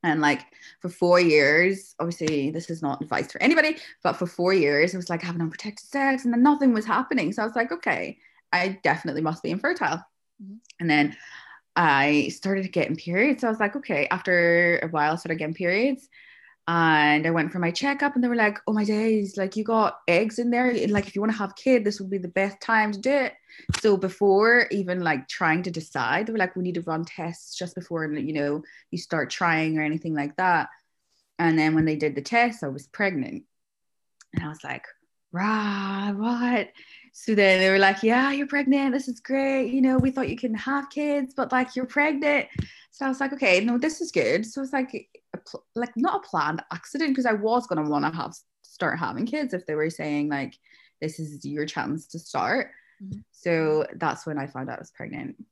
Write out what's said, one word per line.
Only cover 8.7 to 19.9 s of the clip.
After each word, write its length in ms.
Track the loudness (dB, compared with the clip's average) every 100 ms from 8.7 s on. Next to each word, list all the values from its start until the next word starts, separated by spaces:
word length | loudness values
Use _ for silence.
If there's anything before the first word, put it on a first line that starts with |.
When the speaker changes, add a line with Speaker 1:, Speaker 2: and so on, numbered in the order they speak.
| 0
Speaker 1:
definitely 380 | 0 0 -2 -2
must 220 | -2 -4
be 80 | -6
infertile." 500 | -4 -2 -2 -2 -4 -8 _ _ _
Speaker 2:
Mm-hmm. 140 | -20 -20 _ -6
Speaker 1:
And 100 | 2
then 280 | 4 2 -2 -20 -20 -20 -20 _ 2
I 540 | 4 4 4 2 0
started 420 | -4 -4 -2 -2
getting 240 | -2 -2 -4
periods. 460 | -4 0 2 2
So 60 | -2
I 40 |
was 80 | 0
like, 160 | -2 -4
"Okay." 320 | -4 -2 0
After 680 | -2 2 4 4 4 4 2
a 40 | 0
while, 240 | 0 0
I 20 | 0
started 220 | -4 -4
getting 160 | -4 -4
periods, 520 | -2 0 0 -2 -10 -20 -20 -20 -20 _ -2
and 560 | 2 4 6 6 4 2
I 40 |
went 200 | 0 0
for 60 | -2
my 120 | -4
checkup, 440 | -2 -2 0 0 0
and 80 |
they 40 | 0
were 60 | 2
like, 240 | 2 0 -2
"Oh 60 |
my 100 | 0 0
days, 520 | 0 2 0 0 -4
like, 180 | -4 -4
you 80 |
got 360 | 0 2 2